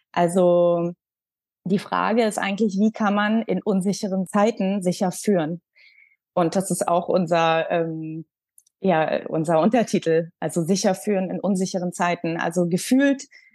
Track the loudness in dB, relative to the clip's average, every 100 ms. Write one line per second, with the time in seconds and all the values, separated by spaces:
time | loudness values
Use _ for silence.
0 | _ 0 2 4 4 6 4 2 -2 -6
1 | _ _ _ _ _ _ -2 -2 -2 -2
2 | 0 2 0 -2 -4 -2 -2 2 0 2
3 | 0 0 2 0 0 -2 0 0 0 -2
4 | -4 -4 -2 2 2 2 -2 0 -2 0
5 | -2 -2 0 0 0 -6 _ _ -20 _
6 | _ _ _ -2 0 0 -2 -2 0 0
7 | 0 0 2 2 2 2 0 -2 -2 -6
8 | -8 -10 -14 _ _ _ _ _ 0 2
9 | 2 -2 -2 -4 2 2 4 2 0 0
10 | 2 0 0 -6 -4 -2 0 0 0 -2
11 | -2 -2 -2 -4 -2 -2 -2 -4 -6 -2
12 | -2 -2 -4 -4 -2 0 0 -2 0 2
13 | 2 0 -6 -20 _